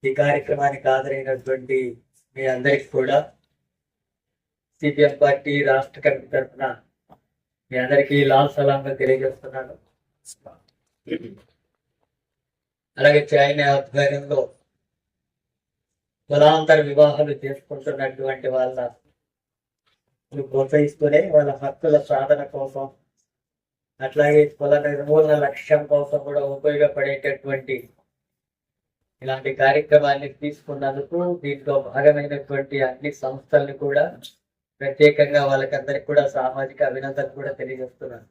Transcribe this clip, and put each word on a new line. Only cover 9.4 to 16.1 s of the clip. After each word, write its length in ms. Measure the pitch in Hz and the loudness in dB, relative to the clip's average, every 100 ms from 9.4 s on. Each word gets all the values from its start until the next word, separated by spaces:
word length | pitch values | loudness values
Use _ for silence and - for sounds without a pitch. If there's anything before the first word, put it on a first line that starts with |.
| 131 135 131 - _ _ _ _ - - - _ _ _ _ _ - - - 196 _ _ _ _ _ _ _ _ _ _ _ _ _ _ _ - | -14 -14 -14 -18 _ _ _ _ -20 -20 -20 _ _ _ _ _ -12 -12 -12 -20 _ _ _ _ _ _ _ _ _ _ _ _ _ _ _ 2
అలాగే 300 | 143 147 143 | 4 4 2
చైనా 420 | 143 143 147 143 139 | 2 2 2 2 0
ఆధ్వర్యంలో 680 | - 135 143 143 139 143 - _ _ _ _ _ _ _ _ _ _ _ _ _ _ _ _ | 0 -2 -2 -2 -4 -4 -4 _ _ _ _ _ _ _ _ _ _ _ _ _ _ _ _